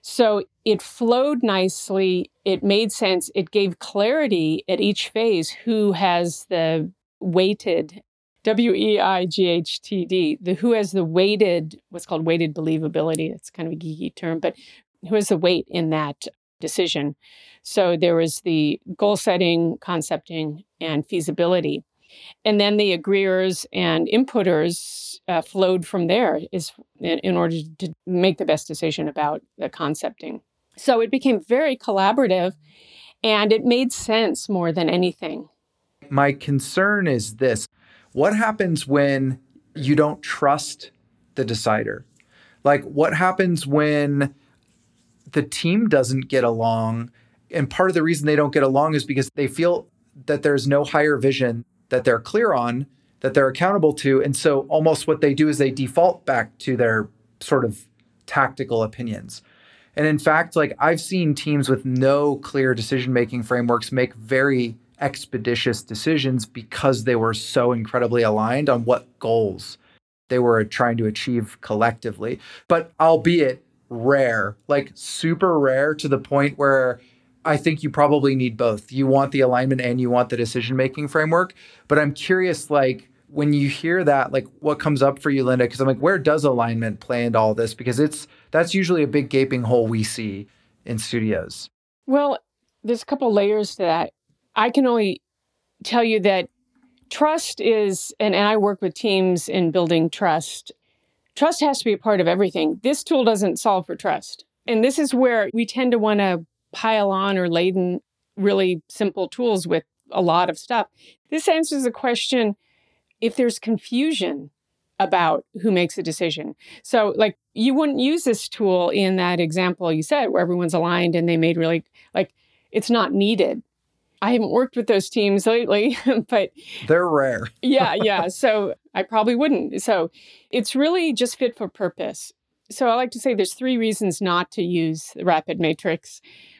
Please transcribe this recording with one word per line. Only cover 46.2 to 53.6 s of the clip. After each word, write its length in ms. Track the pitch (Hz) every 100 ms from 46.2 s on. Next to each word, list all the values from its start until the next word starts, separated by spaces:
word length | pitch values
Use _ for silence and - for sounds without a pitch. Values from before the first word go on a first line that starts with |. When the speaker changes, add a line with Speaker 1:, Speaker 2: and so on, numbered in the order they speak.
| 131
Speaker 2:
get 140 | 131
along? 680 | 123 113 113 113 113 113 120 _ _ _ -
And 200 | 165 139
part 200 | - 190
of 40 |
the 100 | 170
reason 240 | 160 156 147
they 80 | 151
don't 180 | 143
get 100 | 147
along 320 | 135 135 156 151
is 100 | -
because 240 | 135 131 -
they 120 | 135
feel 400 | - 170 175 - _ _ 143 131
that 160 | 147
there's 240 | 147 143 127
no 160 | 143
higher 340 | 147 156 151 139
vision 480 | 131 127 123 117 - _ -
that 140 | 127
they're 160 | 131 113
clear 340 | 113 214 226
on, 340 | 139 120 123 139 _ _ _
that 140 | 131
they're 140 | 143 135
accountable 460 | 131